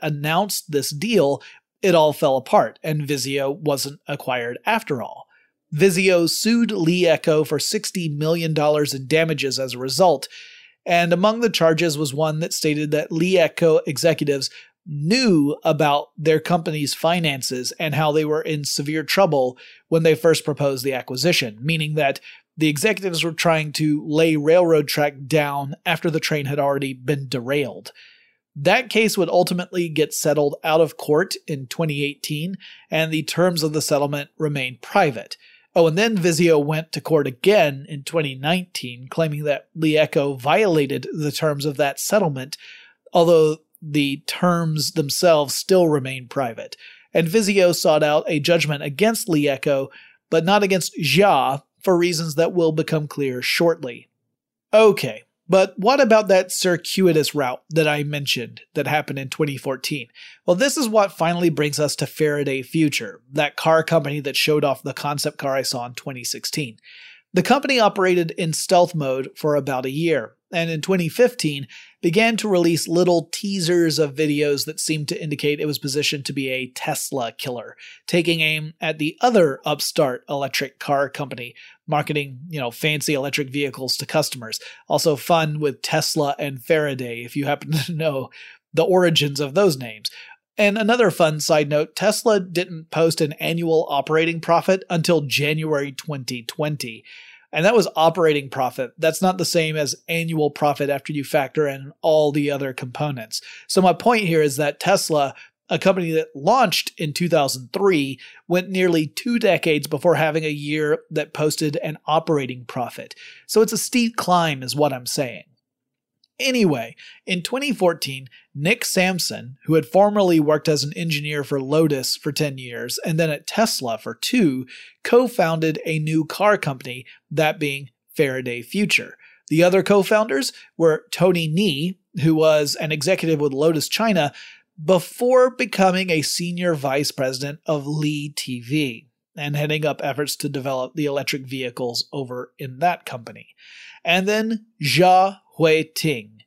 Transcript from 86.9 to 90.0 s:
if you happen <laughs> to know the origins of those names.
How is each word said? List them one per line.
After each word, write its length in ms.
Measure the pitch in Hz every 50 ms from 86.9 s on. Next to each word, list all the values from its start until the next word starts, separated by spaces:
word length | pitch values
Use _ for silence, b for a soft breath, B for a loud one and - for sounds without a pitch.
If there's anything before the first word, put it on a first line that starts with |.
| 135 127 127 120 117 117 120
if 140 | 120 - 147
you 80 | 139
happen 260 | 143 147 - - 139
<laughs> 140 | 156 160 131
to 80 | - 175
know 360 | 151 160 160 143 135 127 - B B B B B B B _ -
the 100 | 160 160
origins 560 | - 180 185 180 170 165 - 147 147 139 135
of 160 | 147 139 135
those 220 | 180 208 190 147 131
names. 340 | 127 117 110 107